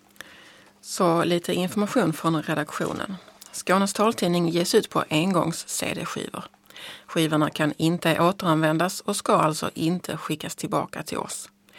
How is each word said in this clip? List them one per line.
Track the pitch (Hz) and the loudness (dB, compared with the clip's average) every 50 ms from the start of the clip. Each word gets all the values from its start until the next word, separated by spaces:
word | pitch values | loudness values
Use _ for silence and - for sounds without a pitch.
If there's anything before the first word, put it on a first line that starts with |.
| _ _ _ - - - - - - - - - - - _ _ | _ _ _ -18 -18 -18 -18 -20 -20 -20 -20 -20 -20 -20 _ _
Så | - - - - 196 170 165 170 165 | -14 -10 -2 2 2 4 4 4 2
lite | 165 175 175 - - 175 | 2 2 0 0 -2 -2
information | 180 180 180 - 208 208 202 - 262 196 160 160 | -2 -2 -2 0 -2 -2 0 2 2 2 2 0
från | - - 160 165 151 151 | 0 0 0 0 0 0
redaktionen. | - 160 151 147 - - - 170 - - - - - 196 175 - - - - - - - | -2 -2 -4 -4 -6 -4 -6 -4 -4 -4 -4 -6 -8 -8 -12 -14 -20 -20 -20 -20 -16 -14
Skånes | - - - 180 190 196 196 - | -10 0 2 4 4 4 2 2
taltidning | - 208 220 226 - 208 175 175 175 170 170 | 2 2 2 2 2 2 2 2 4 2 2
ges | 165 170 175 - - | 2 0 0 4 4
ut | 220 - - | 2 2 2
på | - 156 147 - | -2 -2 -2 0
engångs-C | 156 156 165 196 190 165 - 165 165 - - - - - - - - | 0 2 2 2 2 2 2 0 -2 -6 -8 -8 -6 -4 -4 -4 -4
D-skivor. | 170 175 - - - - - - - - - _ _ _ _ - - - - - - - | -4 -6 -6 -6 -6 -8 -8 -10 -12 -14 -14 _ _ _ _ -20 -18 -16 -16 -16 -18 -16
Skivorna | - - 175 160 151 160 151 151 147 | -6 0 0 2 2 4 2 2 2
kan | - - 156 147 - | 0 0 0 0 0
inte | - 160 160 175 165 - 170 156 - | 2 2 2 2 2 2 0 2 4
återanvändas | 170 175 196 - 196 175 156 156 160 156 156 160 170 185 - - | 4 2 2 2 0 2 2 4 4 2 2 2 0 -2 -2 -6
och | - - 202 | -6 -4 -4
ska | - - - 220 | -4 2 2 4
alltså | 175 156 156 156 - - 165 - | 4 4 4 2 0 -4 -6 -4
inte | - 170 160 180 175 - - - | 0 0 0 0 0 -2 -6 -8
skickas | 156 - - 156 151 - - - | -8 -4 -6 -6 -4 -6 -10 -10
tillbaka | - - - - 151 - - - - 156 | -8 -6 -4 -2 -2 -4 -4 -8 -10 -8
till | - - - | -6 -6 -6
oss. | - - - - - - _ _ _ _ - | -6 -6 -8 -12 -12 -16 _ _ _ _ -20